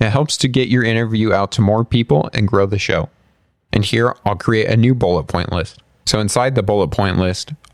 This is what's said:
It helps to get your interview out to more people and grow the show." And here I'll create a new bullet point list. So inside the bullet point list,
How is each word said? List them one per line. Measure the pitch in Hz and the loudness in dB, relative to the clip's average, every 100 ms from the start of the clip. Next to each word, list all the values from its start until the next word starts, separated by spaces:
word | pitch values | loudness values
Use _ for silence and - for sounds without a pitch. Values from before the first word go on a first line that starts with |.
It | 113 | 0
helps | 135 151 - | 0 -2 -2
to | 139 | -2
get | 127 127 | 0 2
your | 123 | 2
interview | 113 113 117 110 110 | 2 0 0 0 0
out | 98 98 | 0 0
to | - | 0
more | 101 107 | 2 2
people | 113 120 117 147 - | 0 0 2 0 0
and | - 104 | -2 0
grow | 101 98 | 2 0
the | 101 | -2
show." | - 92 80 _ _ _ _ _ _ | -2 -4 -4 _ _ _ _ _ _
And | 98 | -2
here | 104 113 120 - | 0 0 0 -2
I'll | 101 | -4
create | 98 - 113 - | -4 0 0 2
a | 113 | 2
new | 120 127 | 2 2
bullet | 95 90 71 | 0 0 -2
point | 87 87 | -4 -2
list. | 87 - - _ _ - | -4 -6 -10 _ _ -4
So | 107 | -2
inside | 104 - 127 127 | 0 0 0 0
the | |
bullet | 98 104 85 | 0 0 0
point | - 98 90 | 0 0 0
list, | 92 92 - 151 - | 0 -2 -8 -16 -8